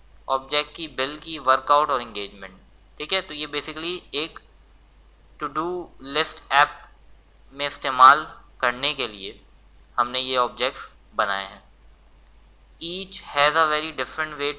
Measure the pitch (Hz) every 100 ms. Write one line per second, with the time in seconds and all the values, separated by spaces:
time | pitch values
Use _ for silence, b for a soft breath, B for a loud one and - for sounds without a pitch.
0 | - - - 131 131 147 147 - 156 127
1 | 135 151 156 156 127 131 - 147 151 127
2 | 117 104 101 98 95 95 - - - -
3 | 151 190 165 147 151 147 151 151 170 180
4 | - 143 165 - - - - - - -
5 | - - - - 147 147 175 180 160 -
6 | 135 147 160 - - 139 147 - - -
7 | - - _ - - 139 143 - 143 127
8 | 131 147 156 - - - 123 123 143 143
9 | 117 101 98 - - - - - - -
10 | 120 127 131 127 120 110 127 - - -
11 | - 107 101 98 98 101 - - - -
12 | - - - - - - - - 165 185
13 | 190 - - 143 147 156 156 151 160 143
14 | 127 - 156 143 143